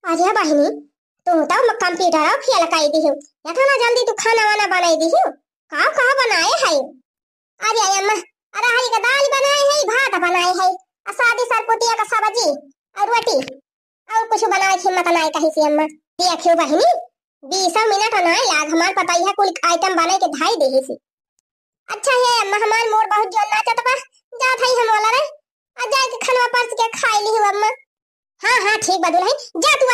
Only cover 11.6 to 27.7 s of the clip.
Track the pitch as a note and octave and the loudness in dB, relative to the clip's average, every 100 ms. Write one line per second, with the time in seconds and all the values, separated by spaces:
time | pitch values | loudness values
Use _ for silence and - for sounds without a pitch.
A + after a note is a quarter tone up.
11.6 | A4 A4+ A#4 A4+ G#4+ A4+ G#4+ A#4 F4+ C#4+ | 0 0 0 -2 -2 -2 -2 0 -2 -4
12.6 | - _ _ F#4+ G#4 A#4 A4+ C#4+ - - | -10 _ _ -6 0 0 0 -2 -4 -14
13.6 | _ _ _ _ - A4 A4+ G#4+ A4 G4 | _ _ _ _ -4 -4 0 0 0 0
14.6 | F#4+ F#4 F#4+ F#4 F4 E4+ D#4 D#4 D#4+ D#4 | 0 0 0 -2 0 0 0 0 0 2
15.6 | D4+ D4+ D#4 - _ - F4+ E4+ F4 E4 | 0 2 -2 -6 _ -4 -2 0 2 2
16.6 | D4 D#4 D#5+ E5 - _ _ _ C4+ F#4+ | 2 2 2 2 -6 _ _ _ -8 -4
17.6 | F#4 G#4 A4 G4+ A4 G#4+ F4 F#4 B4 D4+ | -2 0 2 2 0 0 0 0 0 0
18.6 | D4+ E4 F4 G4 F4 F4 F#4+ G4+ F#4+ E4+ | 0 0 0 -2 -2 0 0 0 0 0
19.6 | E4 E4+ F#4+ F4 E4 F#4+ F4+ C#4+ E4 A4+ | 0 0 0 0 0 0 0 0 -2 0
20.6 | C4+ C4+ C4 - _ _ _ _ _ _ | 2 0 -2 -14 _ _ _ _ _ _
21.6 | _ _ - G#4 C5+ B4+ B4 A#4 G4+ G#4 | _ _ -14 -6 0 2 2 2 0 -2
22.6 | G#4+ A4 A#4 G#4+ G#4+ G#4 G4+ G#4 G#4 G#4+ | 0 0 0 0 0 0 0 -2 -2 -2
23.6 | A#4+ A4+ B4 C5+ - _ _ A#4+ B4+ B4+ | -2 -2 -2 -4 -6 _ _ -4 -2 0
24.6 | B4 B4 A4+ G#4+ G#4+ B4+ D5+ - _ _ | 0 0 2 2 2 0 -2 -8 _ _
25.6 | _ - G#4+ C5 C5 A#4+ - B4+ B4 B4 | _ -10 -2 -2 -2 -4 -2 0 2 0
26.6 | A#4 A#4 A4+ - C5 G#4+ G#4 A4 G4+ G4+ | -2 -2 -4 -2 -2 0 0 0 0 0
27.6 | G#4+ | -2